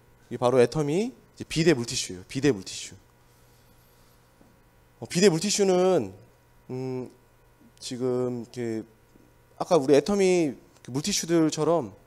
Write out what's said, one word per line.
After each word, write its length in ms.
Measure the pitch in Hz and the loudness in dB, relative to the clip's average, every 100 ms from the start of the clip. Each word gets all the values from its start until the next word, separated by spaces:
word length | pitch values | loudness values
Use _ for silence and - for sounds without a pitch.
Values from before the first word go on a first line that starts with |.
| _ _ - | _ _ -14
이게 100 | 120 | -2
바로 220 | 123 131 | 2 4
애터미 520 | 117 156 143 175 240 - _ | 4 2 -2 -2 -4 -8 _
이제 100 | - - | -18 -6
비데 280 | 117 165 | 0 2
물티슈예요. 480 | 131 120 127 - 90 - | 2 0 -6 -8 -12 -12
비데 240 | 135 139 | -2 0
물티슈. 420 | 101 - - - 95 _ _ _ _ _ _ _ _ _ _ _ _ _ _ _ _ _ _ _ - | 0 -6 -14 -16 -18 _ _ _ _ _ _ _ _ _ _ _ _ _ _ _ _ _ _ _ -18
어, 60 | 123 | -6
비데 220 | 175 202 | 4 4
물티슈는, 840 | 160 196 214 190 180 185 170 98 95 - _ _ _ - | 4 0 0 2 4 4 2 0 -8 -20 _ _ _ -12
음, 400 | 127 131 127 120 - _ _ _ _ - - | -10 -8 -8 -10 -16 _ _ _ _ -20 -18
지금 640 | - 123 127 123 123 123 | -12 -6 -2 -2 -4 -6
이렇게 400 | 107 123 117 110 - _ _ - _ _ _ - | -10 -8 -6 -6 -10 _ _ -20 _ _ _ -10
아까 180 | - 170 | 0 2
우리 180 | 135 | 6
애터미 600 | 143 147 202 185 180 151 104 - _ | 4 4 2 2 2 0 -4 -14 _
그 80 | - | -8
물티슈들처럼 1000 | 131 202 196 165 170 156 156 151 170 104 - | -6 -4 -4 0 2 2 0 0 0 -2 -12